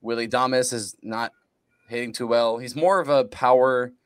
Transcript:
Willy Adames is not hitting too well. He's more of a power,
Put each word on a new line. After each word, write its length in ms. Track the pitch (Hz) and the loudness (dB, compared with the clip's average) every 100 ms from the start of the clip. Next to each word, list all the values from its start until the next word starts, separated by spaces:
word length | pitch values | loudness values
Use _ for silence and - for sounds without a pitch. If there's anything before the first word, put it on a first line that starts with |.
Willy 260 | 110 117 113 | -6 -4 -2
Adames 440 | 123 127 127 123 | 0 0 0 -2
is 220 | 120 98 - | -4 -8 -14
not 320 | 104 113 117 _ _ _ _ _ - | -10 -8 -8 _ _ _ _ _ -10
hitting 240 | 120 120 | -8 -8
too 120 | 110 117 | -6 0
well. 300 | 117 117 117 | 2 2 -2
He's 180 | 127 131 | -6 -2
more 240 | 175 190 | 2 2
of 80 | 143 | 2
a 160 | 143 127 | 2 0
power, 680 | - 127 127 131 127 123 - | 0 4 6 4 2 -4 -10